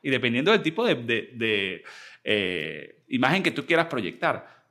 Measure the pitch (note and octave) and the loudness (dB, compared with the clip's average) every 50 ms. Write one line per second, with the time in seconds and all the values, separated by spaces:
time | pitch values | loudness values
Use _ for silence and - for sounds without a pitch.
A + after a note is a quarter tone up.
0 | - C3+ C3 B2 A2+ A#2+ A#2 B2 C#3+ F#3 A3+ G#3 - D#3 D#3+ - A#3 A#3 E3 B2+ | -2 0 0 2 2 2 2 2 4 4 4 4 2 0 -2 0 0 2 0 0
1 | A#2+ A#2 A#2 A2 - - B2+ A#2 A2+ A2+ G#2+ G2+ G2 F#2+ F#2 E2 - - - - | 0 0 0 0 0 -6 -6 -4 0 0 0 0 0 -2 -4 -8 -12 -18 -20 -18
2 | - - - - _ - G#2+ G#2 G2 F#2 F2+ E2 D2+ D#2+ D#2 D2+ C#2+ - - _ | -20 -20 -20 -10 _ 0 0 2 2 0 -2 -2 -4 -6 -8 -10 -14 -16 -20 _
3 | _ _ C3 B2 B2 C3 E3 G3 F3+ E3+ - - C3 - E3+ D#3+ E3 E3 - B2+ | _ _ -2 2 2 4 2 2 2 0 -2 -2 -2 2 2 2 2 2 -2 -4
4 | G2+ E2+ - - - D#3+ B2+ A2 - - - _ _ _ | -4 -4 -6 -2 -2 -2 -2 -2 -6 -14 -20 _ _ _